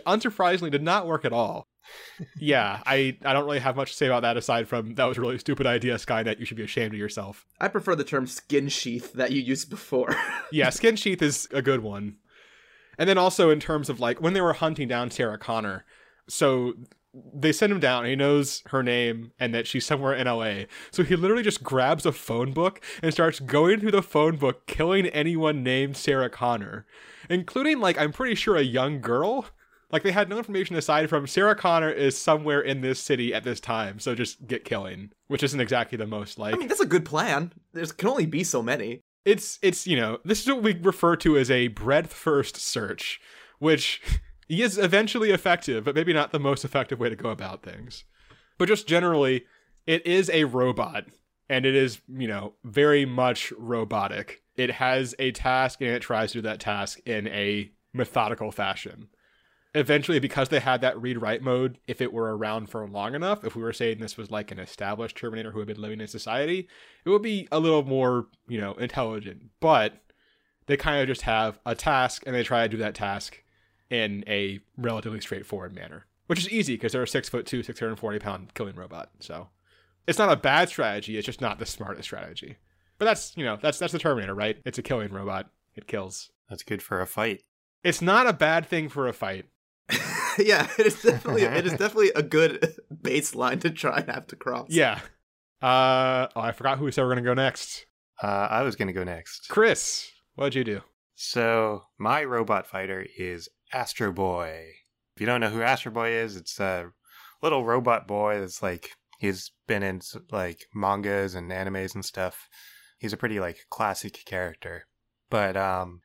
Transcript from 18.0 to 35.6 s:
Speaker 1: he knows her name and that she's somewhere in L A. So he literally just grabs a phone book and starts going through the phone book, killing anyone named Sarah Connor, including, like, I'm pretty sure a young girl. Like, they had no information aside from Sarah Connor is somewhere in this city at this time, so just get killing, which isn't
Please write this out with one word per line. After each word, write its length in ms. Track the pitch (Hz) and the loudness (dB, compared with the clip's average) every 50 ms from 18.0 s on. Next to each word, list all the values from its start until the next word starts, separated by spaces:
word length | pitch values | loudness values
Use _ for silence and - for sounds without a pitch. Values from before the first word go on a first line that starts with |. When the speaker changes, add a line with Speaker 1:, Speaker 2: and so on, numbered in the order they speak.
| 117 | 0
Speaker 1:
he 120 | 120 135 | 0 0
knows 460 | 135 139 143 147 143 139 139 - - - | 2 4 4 4 4 2 0 -4 -8 -8
her 160 | - 139 135 | -4 -2 0
name 500 | 123 120 120 120 120 117 113 113 117 117 _ - | 0 2 2 2 2 0 -2 -4 -10 -14 _ -4
and 160 | 131 117 117 | -2 0 0
that 120 | 117 117 | -2 -2
she's 200 | - - 127 - | -2 -4 -4 -2
somewhere 280 | - 151 135 139 135 135 | -2 -2 0 0 0 0
in 120 | 127 123 | 2 0
L 160 | 123 120 113 | 0 0 0
A. 240 | 110 107 101 101 - - - - - - | 0 -2 -4 -4 -8 -10 -14 -18 -18 -4
So 120 | - - | 0 0
he 120 | 170 135 180 | 2 2 4
literally 280 | 160 175 190 226 247 | 4 4 4 4 4
just 200 | 214 208 - - | 2 0 -2 -2
grabs 440 | 127 - 131 131 127 139 160 147 - | -4 0 2 4 4 4 2 2 2
a 60 | 165 | 0
phone 400 | - - - - 113 117 127 135 | -2 -2 -4 -4 -2 -2 -2 0
book 280 | 131 160 175 190 196 - - - - - | 0 0 0 0 0 -4 -12 -14 -10 -2
and 100 | - 160 | -2 0
starts 280 | 151 - 165 165 156 - | 2 4 4 4 2 0
going 380 | 135 127 147 147 160 180 214 214 | -2 2 4 6 6 6 6 4
through 140 | 208 220 | 4 2
the 100 | 202 196 | 2 2
phone 340 | - - - 151 151 160 165 | 2 2 4 4 4 4 4
book, 300 | 143 143 127 - - _ | 4 2 0 0 -2 _
killing 400 | - - - 160 175 190 196 180 | -6 -2 0 2 4 4 4 2
anyone 560 | 175 - 151 147 170 170 160 160 151 151 139 | 2 0 0 0 0 2 2 2 2 2 2
named 340 | 123 127 127 131 139 139 139 | 0 0 2 2 0 -2 -4
Sarah 340 | - - 151 139 131 127 123 | -2 0 2 2 2 2 0
Connor, 560 | - - 123 120 120 110 101 107 104 107 - _ - - - - - - - - | -2 0 0 0 0 0 -4 -8 -12 -14 -14 _ -20 -20 -20 -20 -20 -20 -4 -2
including, 500 | 175 185 170 - - 254 277 311 302 247 | -2 -2 -2 -2 -2 0 2 2 2 4
like, 180 | 208 180 165 143 | 2 2 4 2
I'm 140 | 151 151 | 0 0
pretty 220 | 147 - 262 247 220 | 0 -2 -2 -2 0
sure 220 | - - 226 190 | 0 2 4 4
a 60 | 156 | 4
young 380 | 139 120 113 131 131 147 151 135 | 4 4 2 0 0 0 -2 -4
girl. 460 | 113 117 120 131 165 208 262 277 208 - - _ _ _ _ _ _ _ | -2 0 0 2 2 0 0 -2 -4 -8 -16 _ _ _ _ _ _ _
Like, 100 | 165 156 | -2 0
they 100 | - 196 | 2 2
had 160 | 175 208 202 175 | 2 2 0 0
no 100 | 202 233 | -2 -6
information 360 | 226 - 202 185 185 170 175 | -6 -2 -2 -2 -2 0 -2
aside 340 | 156 - - 151 151 160 156 | -2 2 2 4 4 4 2
from 200 | 160 147 139 131 | 0 0 -2 0
Sarah 260 | - 185 202 214 208 | 2 4 4 4 4
Connor 360 | - - 180 170 165 160 156 | 4 4 4 4 4 2 2
is 280 | - - 143 139 135 - | 0 2 2 2 2 2
somewhere 420 | - 165 156 156 151 151 143 143 | 2 4 4 4 4 2 2 2
in 200 | - 135 135 135 | 2 0 -2 -2
this 180 | 127 131 131 - | 0 -2 -2 -2
city 340 | - - 139 123 120 120 | 0 0 0 2 2 0
at 120 | 98 110 - | -2 -2 -2
this 160 | 123 117 - | -4 -6 -4
time, 400 | - - 113 113 107 98 101 107 | -4 -4 -2 -2 -2 -4 -8 -6
so 160 | - 131 120 | -4 -4 -2
just 280 | 117 120 - - - 135 | -2 -4 -4 -6 -12 -8
get 180 | 110 123 113 - | -8 -8 -8 -4
killing, 480 | - 117 98 98 92 95 92 101 104 - _ _ - | -4 -6 -4 -4 -8 -10 -12 -14 -16 -20 _ _ -6
which 160 | - - 147 | -2 -2 -2
isn't 160 | 127 143 135 | -2 0 -2